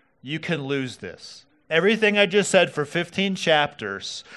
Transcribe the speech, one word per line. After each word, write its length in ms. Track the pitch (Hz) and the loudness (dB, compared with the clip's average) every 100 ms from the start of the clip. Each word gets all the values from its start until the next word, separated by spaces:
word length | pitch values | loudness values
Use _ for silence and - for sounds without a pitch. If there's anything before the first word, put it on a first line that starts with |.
| _ _ | _ _
"You 200 | 127 156 | -10 -8
can 220 | 165 156 | -4 -4
lose 360 | 135 139 131 104 | -4 -4 -4 -8
this." 480 | 92 - - - _ _ - | -14 -14 -18 -20 _ _ -2
Everything 480 | 160 190 220 214 208 | 2 4 4 2 4
I 80 | 202 | 4
just 240 | 202 185 | 2 4
said 220 | 185 175 | 4 4
for 120 | - | 0
fifteen 500 | 143 170 170 - 196 | -4 -4 -4 -2 -2
chapters, 880 | 185 170 151 147 - 107 98 - - - | -2 2 2 2 -4 -8 -8 -10 -14 -16